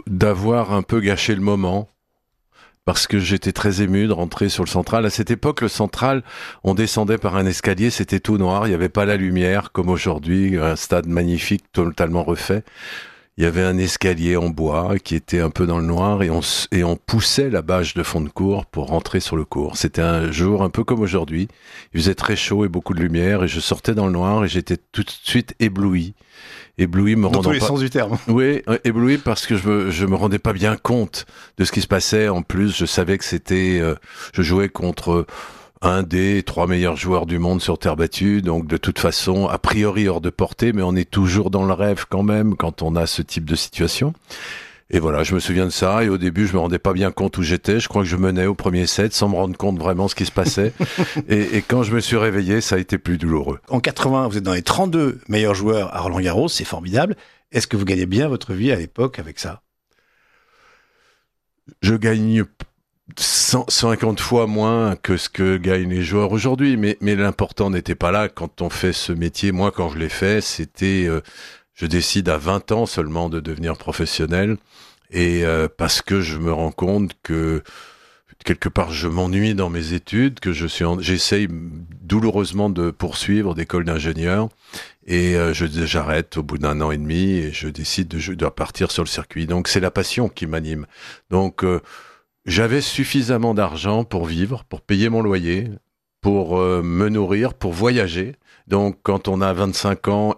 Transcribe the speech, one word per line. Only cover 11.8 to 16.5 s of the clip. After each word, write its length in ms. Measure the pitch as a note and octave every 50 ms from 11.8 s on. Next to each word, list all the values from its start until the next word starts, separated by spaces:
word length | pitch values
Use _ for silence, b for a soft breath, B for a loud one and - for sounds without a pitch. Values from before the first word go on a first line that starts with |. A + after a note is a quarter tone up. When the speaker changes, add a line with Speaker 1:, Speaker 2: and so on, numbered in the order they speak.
| F2 E2+ D#2+ - F2+ E2 F2 F2 E2
Speaker 1:
refait. 400 | E2 E2+ - - - F#2+ A2 B B B B B B B B B B B B B B _
Il 60 | - E2
y 40 |
avait 160 | E2+ E2 F2+ F#2
un 160 | F#2 F#2 F#2
escalier 560 | F#2 F2 - - - F#2+ F2+ E2 E2+ F2 F2
en 140 | E2+ E2+ E2+
bois 500 | D#2+ D2+ D#2+ D2+ D2 D#2+ F2 F2+ G2+ F#2+
qui 160 | - - E2+
était 240 | D#2+ - - - F2
un 100 | E2 D#2+
peu 160 | - - F#2
dans 140 | E2+ E2+ E2+
le 60 | E2
noir 360 | E2 E2+ E2+ F#2 G2+ G#2 G2
et 80 | G2 E2
on 120 | E2 E2
s-, 260 | D2+ -